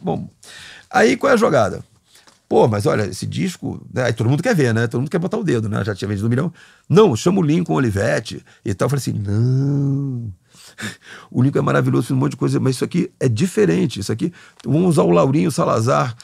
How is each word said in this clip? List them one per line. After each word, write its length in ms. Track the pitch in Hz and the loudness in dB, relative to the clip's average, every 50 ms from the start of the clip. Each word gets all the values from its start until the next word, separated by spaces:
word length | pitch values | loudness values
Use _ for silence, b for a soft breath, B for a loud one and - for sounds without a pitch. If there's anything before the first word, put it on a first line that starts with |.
Bom, 280 | - 175 160 - - - - _ B B B B B B B B B B | -8 -6 -6 -6 -8 -12 -16 _ B B B B B B B B B B
aí 260 | - - 214 240 269 | 0 2 2 2 2
qual 140 | 226 - 269 | 2 0 2
é 40 | 262 | 2
a 20 | 208 | 2
jogada? 460 | 226 208 151 127 107 92 - - - _ _ _ _ b b b b b b b _ - | 2 2 2 2 2 0 -2 -6 -12 _ _ _ _ b b b b b b b _ 0
"Pô, 180 | - 220 170 | 2 4 4
mas 180 | 127 107 104 104 | 4 4 2 0
olha, 160 | 151 147 107 104 | 0 0 0 -2
esse 200 | 95 90 - - | -2 -6 -8 -8
disco", 540 | 101 101 - 170 190 175 - - - - - - - - | -6 -4 -4 -4 -4 -6 -6 -8 -10 -10 -10 -12 -10 -6
né? 100 | 123 123 | -4 -2
Aí 80 | 113 110 | -2 -2
todo 160 | - 110 117 | 0 0 0
mundo 140 | 139 143 175 | 0 0 0
quer 120 | 254 233 | 0 2
ver, 180 | 160 135 120 110 | 2 2 2 2
né? 120 | 113 120 117 | 0 0 -2
Todo 120 | - 120 | -2 -4
mundo 100 | 135 151 | -4 -2
quer 80 | - 175 | -4 -4
botar 160 | 170 185 - 240 | -4 -2 -4 -4
o 60 | 220 | -2
dedo, 240 | 156 123 117 110 101 | -2 -2 -2 -2 -2
né? 160 | 110 120 107 | -4 -4 -4
Já 100 | 107 101 | -4 -4
tinha 140 | - - 98 | -6 -4 -4
vendido 180 | 104 95 104 | -4 -2 0
um 40 | 117 | 0
milhão. 220 | 123 123 165 170 B B B B B B B B | 0 0 -2 -4 B B B B B B B B
"Não, 260 | 143 196 220 190 117 | 4 6 6 6 4
chama 240 | 110 - 175 202 196 | 2 0 2 2 2
o 40 | 175 | 2
Lincoln 320 | 143 151 175 175 - 160 | 2 2 0 0 0 0
Olivetti 680 | 151 135 113 95 98 101 131 151 - 117 - 90 67 - b b b b | 0 0 0 0 0 0 0 0 -2 -4 -6 -12 -14 -16 b b b b
e 100 | 113 95 | -6 -4
tal." 120 | - - | -2 0
Eu 40 | 127 | 0
falei 100 | 143 135 | 0 -2
assim, 120 | - - 110 | -4 -4 -4
"Não. 1200 | 110 101 101 101 107 120 127 131 135 139 139 139 143 139 139 139 139 139 139 127 120 117 104 90 - B B B B B B B B B 104 B B B B B B B B | -4 -4 -2 0 0 2 2 2 2 0 0 0 0 0 0 -2 -2 -2 -4 -6 -6 -8 -10 -12 -14 B B B B B B B B B -14 B B B B B B B B
O 120 | - - 123 | 0 2 2
Lincoln 160 | 143 147 170 | 2 2 0
é 40 | 143 | 0
maravilhoso, 440 | 135 139 143 131 120 127 139 120 | 2 2 2 2 2 2 0 0
fez 100 | - 139 | 0 0
um 40 | 131 | 0
monte 100 | 143 143 127 | 0 0 -2
de 40 | - | -2
coisa, 200 | 143 139 135 139 | -2 -2 0 0
mas 180 | 117 131 127 | 0 0 -2
isso 80 | - 139 | -2 -4
aqui 260 | - - 175 175 - _ - | -4 -2 -2 -2 -4 _ -2
é 80 | 131 127 | -2 0
diferente. 720 | 110 107 170 185 - 214 208 165 165 185 185 131 - - | 0 0 -2 -2 0 2 2 2 2 2 0 -2 -2 -6
Isso 100 | 101 - | -6 -6
aqui, 220 | 107 117 175 175 175 B B B B B B | -6 -4 -4 -6 -6 B B B B B B
vamos 240 | 120 135 160 185 180 | -2 0 2 2 2
usar 140 | 151 160 202 | 4 4 4
o 80 | 175 | 4
Laurinho 400 | 175 - - 135 135 160 180 170 | 4 4 4 4 2 2 0 0
Salazar, 680 | 123 - 156 143 135 113 113 127 143 147 143 123 113 B | 0 0 0 0 0 0 2 2 2 0 0 -2 -6 B